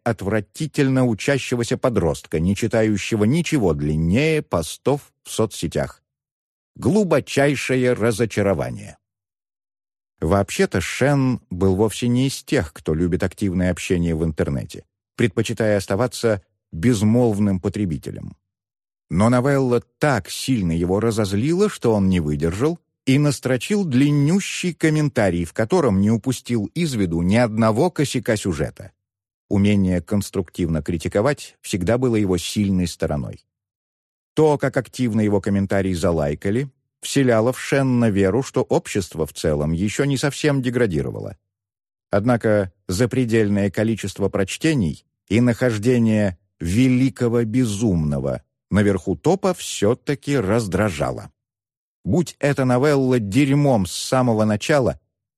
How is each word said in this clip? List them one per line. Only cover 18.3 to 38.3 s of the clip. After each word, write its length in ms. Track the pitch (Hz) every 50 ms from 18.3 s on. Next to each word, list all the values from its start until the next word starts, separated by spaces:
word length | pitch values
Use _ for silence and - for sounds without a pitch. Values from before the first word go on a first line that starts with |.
| - - _ _ _ _ _ _ _ _ _ _ _ _ _ _
Но 180 | 73 87 104 117
новелла 540 | 127 123 120 143 139 139 135 123 120 120 - _ _ _
так 320 | - 151 131 101 - -
сильно 420 | - - - - 135 113 92 85 80
его 280 | 82 87 87 92 101
разозлила, 680 | 107 117 107 107 107 92 101 101 117 151 170 180 208 208
что 240 | - - - 120 110
он 160 | 104 95 95
не 120 | 92 90
выдержал 580 | 78 73 73 73 78 82 85 101 123 156 175 - _ _ _ _ _
и 140 | - 135 143
настрочил 680 | 147 147 135 - - 127 127 120 - - 208 208 202
длиннющий 880 | 165 120 127 143 147 147 147 139 147 175 202 185 - - - - 180 156
комментарий, 720 | - - 160 151 151 151 143 - 123 107 95 87 87 85
в 80 | - -
котором 480 | - 113 110 180 190 151 123 95 95
не 100 | 98 104
упустил 560 | 113 113 - 135 123 - - - 120 113 101 - -
из 200 | 160 175 156 131
виду 280 | 107 98 87 82 82 87
ни 140 | 90 101
одного 540 | 120 123 113 107 110 113 110 107 113 - -
косяка 460 | - - 147 131 - 131 104 - 110
сюжета. 560 | 101 - 101 82 71 67 58 - - - - - _ _ _ _ _ _ _ _ _ _ _
Умение 520 | 101 101 101 104 104 98 95 92 90 87
конструктивно 800 | 82 - 107 101 98 - - 95 90 - - - 90 80 82 78 76
критиковать 760 | - 87 80 - 90 - 104 107 143 147 - - - - _
всегда 380 | - - - 95 90 85 113 127
было 180 | 131 127 113
его 200 | 107 104 92 92
сильной 520 | 87 - - - 110 104 98 95 92 90 85
стороной. 560 | - - - 80 78 71 62 52 - - _ _ _ _ _ _ _ _ _ _ _ _ _ _ _ _ _ _ _
То, 240 | - 156 156 147 135
как 180 | - 135 -
активно 440 | 185 160 - - - 127 120 104 113
его 200 | 107 104 101 98
комментарии 520 | - 107 101 98 98 95 110 98 95 95 92
залайкали, 760 | 82 80 90 85 80 73 73 76 76 - 98 104 123 143 139 - _ _ _ _ _
вселяло 520 | - - - 143 135 123 117 110 107 - -
в 80 | -
Шенна 500 | - - 147 139 135 131 123 120 117 113
веру, 320 | 98 98 98 95